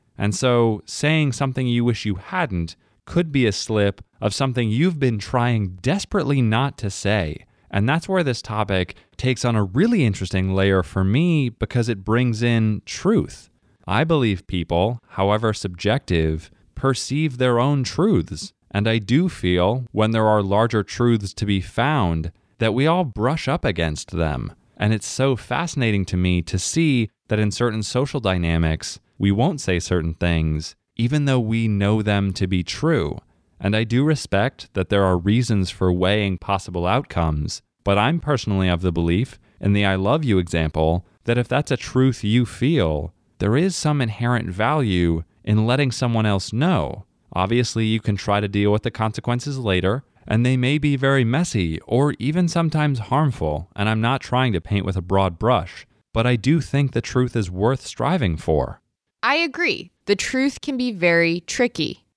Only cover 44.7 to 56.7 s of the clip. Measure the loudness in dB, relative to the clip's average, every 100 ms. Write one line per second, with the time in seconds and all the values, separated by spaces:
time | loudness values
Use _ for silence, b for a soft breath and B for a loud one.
44.7 | 0 2 2 2 0 -4 _ 0 2 2
45.7 | 2 0 0 -2 0 0 0 -2 -2 0
46.7 | 0 -2 -6 -16 _ _ -4 0 0 0
47.7 | 0 0 0 0 -2 0 0 0 0 2
48.7 | 2 -2 -2 -2 -2 -4 -2 -4 -4 0
49.7 | 2 2 -2 b b -2 2 2 2 2
50.7 | 2 0 2 2 2 2 0 0 0 0
51.7 | -2 0 2 2 0 -2 0 0 0 0
52.7 | 2 0 0 0 0 0 0 -2 -2 -6
53.7 | -4 -2 0 0 -2 -2 0 2 0 -2
54.7 | -2 0 -2 0 2 2 0 0 0 -2
55.7 | -10 -20 _ _ -2 0 2 2 0 2